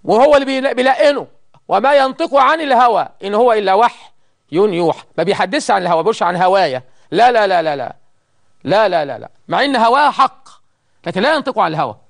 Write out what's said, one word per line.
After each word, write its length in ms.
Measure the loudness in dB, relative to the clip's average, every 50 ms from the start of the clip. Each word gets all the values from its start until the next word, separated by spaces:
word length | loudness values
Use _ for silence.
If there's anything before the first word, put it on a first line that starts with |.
| _
وهو 300 | 0 2 4 4 6 4
اللي 100 | 2 2
بيل-، 280 | 0 -4 -2 -2 -2 -2
بيلقنه، 520 | 0 0 0 2 2 2 2 2 0 -6 -12 -18 -20 -20 _ _ -20 _ -4
"وما 260 | -2 0 2 2 2
ينطق 400 | 2 2 0 -2 -6 -6 -2 0
عن 260 | 2 2 2 0 0
الهوى 480 | -2 0 2 2 2 2 2 0 -4 -6 -10 -12 -10
إن 100 | -4 -2
هو 180 | 0 2 2
إلا 220 | 2 0 0 0 2
وحي 360 | 2 2 0 -2 -6 -20 -20 _ _ _ _ _ _ _ _
يوحى". 520 | -2 0 0 0 0 0 -2 -2 -2 -4 -12 _ _ -6
ما 60 | -4
بيحدثش 460 | -4 -2 -2 -2 -2 -4 -6 -2 -2
عن 120 | -2 -2
الهوى، 200 | 0 0 -2 0
بيقولش: 200 | 0 -2 -2 -2
"عن 140 | -2 -4 0
هوايا"، 460 | 0 0 2 2 2 0 0 -4 -8 -10 -14 -20 _ _ _
لا، 220 | 0 2 2 4
لا، 140 | 4 2 0
لا، 160 | 2 0 0
لا، 140 | 0 -2 -4
لا، 200 | -6 -8 -12 -14 -18 _ _ _ _ _ _ _ _ _ _ _ _ -4
لا، 240 | -2 0 2 2 0
لا، 160 | 0 -2 -4
لا، 140 | -4 -10 -14
لا، 120 | -16 -20 -20 _ _ -6
مع 160 | -4 -2 -2
إن 120 | -2 0
هواه 340 | 0 2 2 2 2 2 0
حق، 380 | 2 0 -2 -2 -2 -10 -20 -20 -20 _ _ _ _ _ _ _ _ _ _
لكن 160 | -8 -4 -2
لا 120 | 0 0 0
ينطق 240 | -2 -4 -6 -2 -2
عن 160 | -2 -2 -2
الهوى. 220 | -4 -6 -6 -8 -14 -20